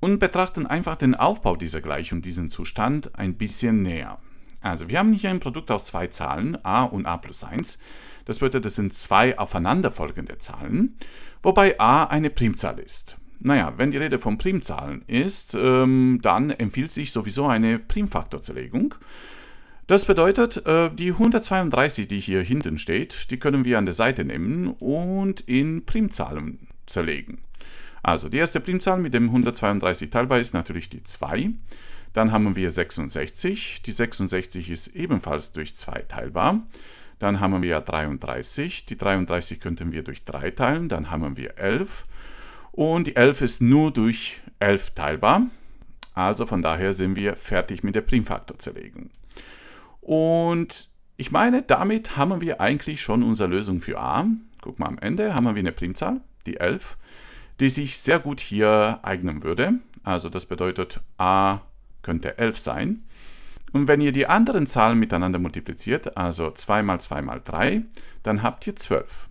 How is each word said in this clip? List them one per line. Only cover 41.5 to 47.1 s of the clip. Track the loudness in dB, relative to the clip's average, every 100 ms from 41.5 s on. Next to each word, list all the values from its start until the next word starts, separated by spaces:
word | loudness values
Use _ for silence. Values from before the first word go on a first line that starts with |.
| -6
elf. | -2 -2 -2 -8 -12 -12 -14 -16 -16 -18 -16
Und | -2 2 2 0
die | 6
elf | 6 6
ist | 0 2
nur | 6 8 6
durch | 4 2 2 -6 -12 -18 0
elf | 4 4 2
teilbar. | -4 -2 2 6 6 4 -2 -18 -18 -18 -18 -12
Also | -2 0 0 -2
von | 0
daher | 0 0 0
sind | 0 0